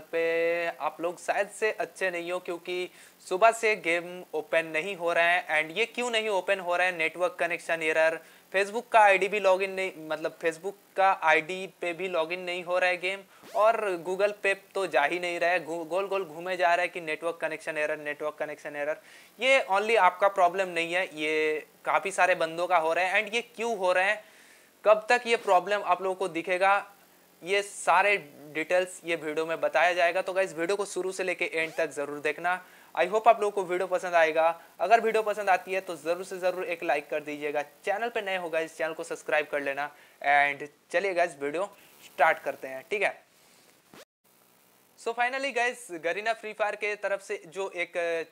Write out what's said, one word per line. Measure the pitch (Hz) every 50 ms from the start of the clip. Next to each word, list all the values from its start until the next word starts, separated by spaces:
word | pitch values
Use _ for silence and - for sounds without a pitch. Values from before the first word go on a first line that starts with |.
| 156 -
पे। | - 165 165 165 165 165 170 170 170 170 170 165
आप | - - 139 156 - -
लोग | 160 175 175 -
शायद | - - - 185 202 196
से | - - 220 220
अच्छे | 208 - 170 - - - 190 185
नहीं | 175 170 170 175
हो | 180 180
क्योंकि | 180 - 175 165 - 180 180 180 180 175 - - - - _ _ - -
सुबह | 185 185 220 226
से | 220 - 226 214 214 185
गेम | 151 165 170 175 170 175 180 180 175 - -
ओपन | 156 147 - 170 165 165
नहीं | 160 156 156 165 202 196
हो | 165 175 170 170
रहा | 170 170
है। | 170 175 180 - - 156 151
And | 156 156 160 202
ये | 226
क्यों | 226 - 247 240 247
नहीं | 226 220 220 220
ओपन | 202 185 185 196 196 190
हो | 175 175 175
रहा | 175 180 185
है? | 180 165
Network | 160 160 160 170 180 170 175 -
connection | 175 170 175 165 - - 165 165 160
error, | 160 156 160 160 160 165 160 - - - - _ _ -
Facebook | 190 202 196 202 247 - -
का | - 220
आईडी | 214 202 196 180 190 202
भी | 202 208
login | 190 190 185 185 196 190
नहीं, | 190 190 190 185 - 156 156 156
मतलब | 156 151 160 160 - -
Facebook | 170 165 160 160 180 202 196 - _ _ -
का | 190 190 190 185 - 165
आईडी | 160 156 160 160 156 185 185 190 170 - -
पे | 175 175 170
भी | 160 190 190
login | 175 160 160 160 180 185
नहीं | 180 175 175 185 170
हो | 175 180 180
रहा | 185 180
है | 180 175
गेम, | 175 185 196 196 190 _ - - - - -
और | - 214 220 226 214 214 196 180 170 151 175
Google | 190 185 202 208 202 - -
पे | 196 196 190 - - -
तो | 196 190 165
जा | 147 151 143
ही | 147 170 180
नहीं | 180 175 170 170
रहा | 170 170
है, | 180 175 151
घू-, | 147 165 170 160
गोल | 156 165 190 196 190
गोल | 190 196 185
घूमे | 156 147 170 175 185 185 175
जा | 180 170 175
रहा | 175
है | 180 170
कि | - 180
network | 165 156 156 151 165 170 165 165
connection | 170 156 160 156 - 165 160 151
error, | 151 151 156 151
network | 147 147 147 147 151 151 147 -
connection | 156 147 147 147 - 156 147
error। | 147 143 151 156 - - - - - - - _ -
ये | 226 262 269 269 - -
only | 190 196 214 220 233 208
आपका | 185 180 - - 202 196 196 196
problem | 180 175 175 196 190 180
नहीं | 170 165 165 165 170
है, | 180 190 - 151
ये | 156 151 156 156 156 156 156 156 151 - - _ _ -
काफ़ी | 156 147 156 175 196
सारे | - 196 180 180 180 165
बंदों | 165 160 160 170 180 175
का | 180 170
हो | 160 160 165
रहा | 170 185
है। | 185 190 208 214
And | 208 220
ये | 233 220 - -
क्यों | - 226 233 226 185
हो | 190 180
रहा | 180 180 185
है, | 202 214 214 - - - - - - - - _ _ _ _ -
कब | 202 214 214 214 -
तक | 247 240 226
ये | 233 233 220
problem | - 202 185 180 170 196 208 202 196
आप | 175 180 180
लोगों | 185 190 185
को | 190 196 180
दिखेगा, | 156 165 160 190 180 180 196 190 202 202 - - - _ _ _ _ _ _ _ _ -
ये | 147 170 196 202
सारे | 202 202 - - - 185 165 180 196 202 202 185 151 143 139 127 143 151 143
details | 156 156 160 180 180 185 185 - - -
ये | 165 170
video | 156 151 156 151 160 160
में | 165 165 151
बताया | 147 147 - 156 165 180 175
जाएगा। | 180 175 170 170 185
तो | 185 190 180
guys, | 190 190 180 156
video | 156 165 175 202 196
को | 196
शुरू | 190 - 185 180 185
से | 185 190 185
लेके | 185 170 - 180
एंड | - 160 160 160 160 156 -
तक | 165 156
ज़रूर | 135 143 143 143 147 147
देखना। | 143 151 151 165 170 180 180 180 - - - - - - -
I | - 170 180
hope | 208 220 220 240
आप | 220 208
लोगों | 208 208
को | 202 196 185
वीडियो | 165 180 180 190 175
पसंद | 180 175 185 180 175
आएगा। | 165 160 160 156 160 160 165 165 - - - _ -
अगर | 170 185 226 233
video | 214 226 214 220 208
पसंद | 208 202 214 202 196
आती | 180 185 - 190 190
है | 190
तो | 190 190 170
ज़रूर | 147 139 160 175 180 190
से | - 196 180
ज़रूर | 180 180 175 185 180
एक | 165 170 165 180
like | 165 147 151 147 -
कर | 160 151 147
दीजिएगा। | 151 147 147 147 147 143 147 143 - _ _ -
Channel | 202 196 208 233 233
पे | 233 226
नए | 202 190 190 185
हो | 180 160
guys, | 160 160 165 156 - -
channel | 160 160 160
को | 165 160
subscribe | - 160 - - - 156 151 147 -
कर | 151 143
लेना। | 139 139 139 143 147 147 - - - - _ - -
And | 143 143 143 143 143 143 139 147 143 _ _ _ -
चलिए | - 175 196 196 180
guys, | 170 175 175 151 139
video | 143 147 147 170 196 202 - - - - - - -
start | - - - 175 160 151 -
करते | - 147 135 - 143 131
हैं, | 131 131 131 -
ठीक | 202 208
है। | 190 135 - - _ _ _ _ _ _ _ _ _ _ _ _ _ _ - - 571 _ _ _ _ _ _ _ _ _ _ _ _ _ _ _ _ _ _ -
So | - 226 233 240
finally | 240 247 262 269 269 277 220
guys, | 233 240 247 247 247 - - 175 160
Garena | 151 165 170 202 214 226 220 220
Free | - 214 208 220
Fire | 214 208 208
के | 208 214 208 208 208
तरफ | - 190 196 196
से | - - 208 196 - 160
जो | 147 190 190 185 -
एक | 175 170 165 - 180 170 170 165 165 160 160